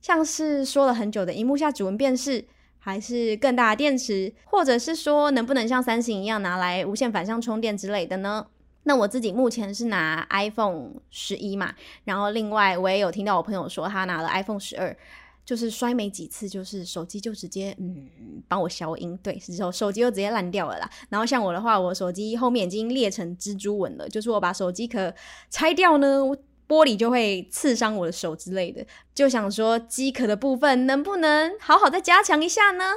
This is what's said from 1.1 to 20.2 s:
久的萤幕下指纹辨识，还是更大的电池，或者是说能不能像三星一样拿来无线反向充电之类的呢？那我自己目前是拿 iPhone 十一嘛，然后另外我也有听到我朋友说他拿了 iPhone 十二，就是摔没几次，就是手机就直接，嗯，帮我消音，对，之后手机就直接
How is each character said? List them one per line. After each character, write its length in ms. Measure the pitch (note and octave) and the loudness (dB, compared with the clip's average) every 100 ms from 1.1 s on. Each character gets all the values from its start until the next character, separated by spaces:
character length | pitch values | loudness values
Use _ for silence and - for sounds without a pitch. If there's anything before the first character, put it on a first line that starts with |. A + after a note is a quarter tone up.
久 160 | G#3+ F3+ | -2 -4
的 80 | |
萤 100 | - | -2
幕 120 | A#3 C#4+ | 0 2
下 160 | D4+ | 0
指 100 | C#4 | 0
纹 160 | F#3+ G#3 | -4 0
辨 180 | C4+ B3+ | 2 2
识， 280 | C4+ B3 - _ _ _ | 0 -4 -4 _ _ _
还 220 | - G3 | -8 -8
是 360 | G#3 A#3+ A#3 G#3+ | -6 -2 -2 2
更 200 | C4+ B3 | 2 4
大 140 | A#3 | 2
的 60 | G#3+ | 4
电 220 | D4 C4 | 2 0
池， 340 | B3 G3 F#3+ - | 0 -2 -4 -8
或 200 | _ G4+ | _ 2
者 140 | C#4+ A#3+ | 4 2
是 160 | C4+ | 2
说 380 | D#4+ - D4 D4 | -4 2 4 4
能 120 | C4+ | 2
不 80 | A#3 | 2
能 120 | C4+ A3+ | 0 2
像 160 | B3+ | 0
三 180 | B3+ A3+ | 2 0
星 220 | A#3+ G3+ | 0 -2
一 40 | G3+ | -2
样 140 | A3 | -2
拿 160 | F#3+ F3+ | -2 -2
来 300 | F3+ F3+ F#3 | 0 0 -2
无 80 | |
线 160 | G3+ B3 | -2 0
反 160 | G#3 F3+ | 0 -2
向 160 | A3+ | -4
充 180 | A#3 A3 | -2 -2
电 160 | A3+ G#3 | -2 -4
之 140 | F#3+ | -4
类 160 | G3+ E3+ | -4 -2
的 120 | F#3 | -4
呢？ 280 | G3 G#3+ - _ _ _ - | -4 -6 -8 _ _ _ 2
那 60 | |
我 140 | C#4 G#3 | 4 4
自 120 | B3+ | 0
己 120 | A3+ | -2
目 180 | F#3+ B3+ | 2 0
前 240 | A3+ G3+ | 0 -6
是 120 | G3+ A#3 | -4 -2
拿 380 | G3 D#3 D#3+ E3 | 0 0 -2 -2
iPhone 600 | G3 G#3 G#3+ G#3+ E3+ B2 - _ | -2 -2 0 0 -2 -8 -16 _
十 240 | - - | -14 -8
一 220 | G3 G3+ G3 | -6 -6 -4
嘛， 180 | F3+ - - - | -6 -8 -20 -14
然 120 | - G3 | -6 -2
后 140 | G3+ | 0
另 200 | A3 G#3+ | -2 -2
外 280 | G#3+ G3+ F3+ | 4 4 4
我 100 | F#3 | 2
也 120 | G3 | 2
有 100 | G3 | 2
听 160 | F3+ G3+ | 0 0
到 100 | F#3 | 0
我 60 | |
朋 100 | - | 0
友 160 | F#3+ F3+ | -4 -4
说 200 | - E3 | -6 -4
他 160 | G3+ | -4
拿 180 | F#3 E3+ | -2 -2
了 60 | E3 | 0
iPhone 320 | F#3+ G3 G#3 | -2 -2 -6
十 160 | - - | -8 -6
二， 200 | F#3+ - - - - _ | -6 -6 -18 -20 -20 _
就 120 | - A#3 | -6 -4
是 120 | A#3 | -4
摔 240 | A3 A#3+ | -2 -2
没 160 | B3 G#3 | 0 -2
几 200 | G3 D#3+ | -8 -14
次， 200 | - G3+ | -12 -10
就 140 | F#3+ | -10
是 220 | F#3 G3 | -10 -10
手 200 | F3 - | -10 -10
机 160 | E3+ G#3 | -10 -10
就 140 | G#3+ | -10
直 140 | G#3 F3+ | -10 -10
接， 260 | F#3+ G3 - | -8 -8 -8
嗯， 280 | F3+ F3 C3+ - A2+ D#2 - | -10 -10 -16 -20 -18 -18 -4
帮 160 | F#3+ | -2
我 60 | F3 | -2
消 280 | - D#3+ E3 | -4 -8 -6
音， 220 | F3 F3+ | -8 -8
对， 140 | G3 | -8
之 260 | F#3+ - F3 | -8 -10 -6
后 80 | F#3 | -6
手 180 | F3+ G#3 | -2 -2
机 80 | G3 | 2
就 60 | B3 | 0
直 60 | |
接 160 | G3 | 0